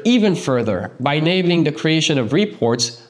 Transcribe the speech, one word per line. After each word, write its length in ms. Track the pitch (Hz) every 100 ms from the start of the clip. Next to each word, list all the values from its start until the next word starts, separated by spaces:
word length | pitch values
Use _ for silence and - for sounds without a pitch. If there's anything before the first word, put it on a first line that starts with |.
| 226
even 300 | 247 208 170
further 560 | - 123 110 92 104 -
by 160 | 135 151
enabling 480 | 160 185 175 170
the 80 | 156
creation 480 | 147 160 160 156 147
of 140 | 110
reports 680 | 156 208 - 117 123 - -